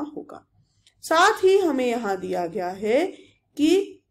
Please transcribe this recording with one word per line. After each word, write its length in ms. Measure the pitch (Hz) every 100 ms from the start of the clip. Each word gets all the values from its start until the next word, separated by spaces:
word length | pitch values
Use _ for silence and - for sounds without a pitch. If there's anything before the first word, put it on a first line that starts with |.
| 294 277
होगा। 280 | - - _ _ _ _ _ _
साथ 400 | - 320 392 427
ही 140 | 370 392
हमें 260 | 359 262 247
यहाँ 340 | 233 220 190
दिया 260 | 185 180 170
गया 220 | 185 180
है 340 | 190 208 247 381 - - _ _ -
कि 440 | 302 381 392 - _